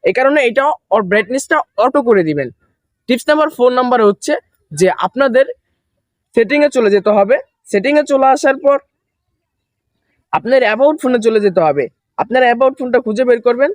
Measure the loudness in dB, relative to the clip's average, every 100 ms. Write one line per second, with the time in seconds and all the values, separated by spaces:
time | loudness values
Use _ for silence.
0 | -2 0 0 2 0 0 -2 -4 _ -2
1 | 0 -2 -2 -6 -4 -4 -4 -2 0 0
2 | 0 0 0 -4 -8 -12 _ _ _ _
3 | -6 -6 -2 -2 -2 0 0 0 0 2
4 | 2 0 -4 -6 _ _ _ -2 -2 0
5 | -6 -2 0 2 0 -4 _ _ _ _
6 | _ _ _ -2 0 2 0 2 0 0
7 | 0 0 2 0 -4 _ _ -4 0 0
8 | 0 0 2 2 0 0 0 -2 _ _
9 | _ _ _ _ _ _ _ _ _ _
10 | _ _ _ -6 0 0 2 2 0 0
11 | -2 0 0 2 0 2 0 0 -4 _
12 | _ -10 -2 0 2 2 0 -2 -2 -2
13 | -2 -4 0 0 0 0 -2